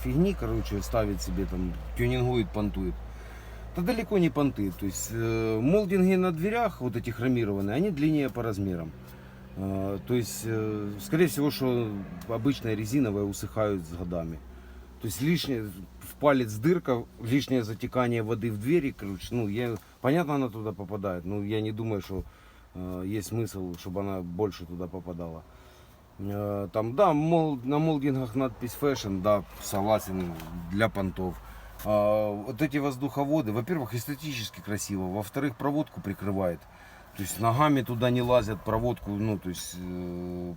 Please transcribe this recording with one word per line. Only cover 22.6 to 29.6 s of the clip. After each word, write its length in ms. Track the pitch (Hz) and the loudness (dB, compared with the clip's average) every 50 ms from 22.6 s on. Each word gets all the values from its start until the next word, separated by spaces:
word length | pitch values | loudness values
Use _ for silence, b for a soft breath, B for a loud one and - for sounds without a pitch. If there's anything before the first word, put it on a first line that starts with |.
| B B - | B B -12
э, 280 | 92 90 90 92 90 92 95 107 110 | -8 -8 -6 -6 -4 -4 -2 -2 -4
есть 140 | 98 - | -4 -2
смысл, 440 | 110 117 113 101 - 98 92 90 87 82 | -2 -2 -2 -2 -4 -6 -6 -6 -8 -8
чтобы 240 | - 98 90 98 | -8 -6 -4 -4
она 200 | 98 98 95 92 | -4 -2 -4 -4
больше 440 | 90 87 85 92 110 101 87 - 90 | -6 -6 -2 0 0 0 -2 -6 -10
туда 220 | 80 87 87 90 85 | -10 -8 -8 -8 -8
попадала. 560 | 92 92 85 90 87 85 87 82 82 80 82 B B B B B B B B B B B - - - - 101 | -8 -8 -8 -8 -8 -8 -8 -8 -10 -12 -14 B B B B B B B B B B B -20 -20 -14 -10 -6
Э, 440 | 101 101 101 104 104 101 101 101 90 | -6 -4 -2 -2 -2 -2 -2 -4 -2
там, 240 | - 110 110 113 120 | 0 0 0 2 4
да, 180 | 170 208 185 151 | 6 6 6 6
мол-, 460 | 147 156 160 170 165 160 156 143 127 117 | 6 4 4 4 4 4 4 0 -2 0
на 160 | 131 147 147 | 0 2 4
молдингах 560 | 160 160 156 143 135 147 131 131 131 117 107 | 4 4 2 2 2 2 2 0 0 -2 0
надпись 420 | 135 135 131 120 - 127 117 - - | 0 0 0 -2 -4 -8 -8 -4 0
"Fashion", 420 | 143 143 135 123 - 104 98 95 | 0 2 2 0 -2 -2 -2 2
да, 220 | 90 104 104 101 87 - - - | 4 4 4 4 2 -2 -10 -12